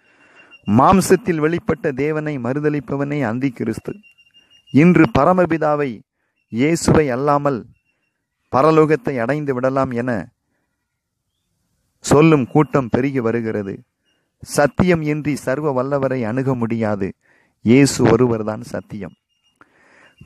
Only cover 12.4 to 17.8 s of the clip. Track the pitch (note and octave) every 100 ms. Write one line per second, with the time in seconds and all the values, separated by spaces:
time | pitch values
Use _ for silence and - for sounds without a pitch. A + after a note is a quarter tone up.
12.4 | A#2 D3+ D3+ C#3+ A#2+ B2 C3+ C3+ A2+ A#2
13.4 | A2 G#2+ G2 A#2+ - _ _ _ _ _
14.4 | - - C#3+ - F#3 E3+ D3+ D3+ D3 C3
15.4 | - C3+ D3+ B2+ C3+ C#3+ C3+ C3 G#2+ B2+
16.4 | C3+ B2+ A#2 A#2 A2 G#2 F#2+ - _ _
17.4 | _ _ G#2+ B2+